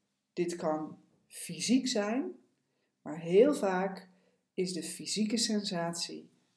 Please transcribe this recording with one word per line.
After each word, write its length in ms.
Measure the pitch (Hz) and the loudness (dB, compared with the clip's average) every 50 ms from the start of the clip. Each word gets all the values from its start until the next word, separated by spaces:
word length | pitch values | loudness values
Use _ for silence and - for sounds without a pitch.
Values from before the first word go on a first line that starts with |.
| _ _ _ _ _ _ - | _ _ _ _ _ _ -4
dit 220 | 180 175 170 - | -4 -2 -2 -2
kan 420 | - 185 156 156 156 156 - - - - _ _ _ _ | -2 -2 -2 0 -2 -4 -8 -10 -16 -20 _ _ _ _
fysiek 600 | - - - - - 170 165 - 190 247 254 - | -14 -12 -10 -10 -8 -6 -4 2 4 4 4 4
zijn, 440 | - - 214 202 208 226 269 359 370 - - _ _ _ _ _ _ _ _ _ _ _ _ | 2 0 0 0 0 -2 -2 -4 -6 -8 -12 _ _ _ _ _ _ _ _ _ _ _ _
maar 180 | - 147 151 165 | -12 -10 -10 -8
heel 340 | 165 170 180 202 254 294 285 | -2 4 8 8 8 8 6
vaak 560 | - 208 190 185 185 190 196 - - - - - _ _ _ _ _ _ _ - | 2 0 0 2 2 0 -2 -4 -8 -14 -20 -20 _ _ _ _ _ _ _ -4
is 200 | - 185 180 180 | -4 -2 -2 -2
de 100 | 160 160 | -6 -6
fysieke 540 | - - - 151 - - 202 214 208 247 | -6 -8 -8 -6 -4 -2 0 0 0 2
sensatie 920 | 226 - - 214 208 196 - 185 170 170 170 170 - - - 160 156 - - _ _ _ _ _ | 0 2 2 0 0 -2 -2 -2 -2 -2 -2 -2 -4 -6 -8 -8 -12 -16 -18 _ _ _ _ _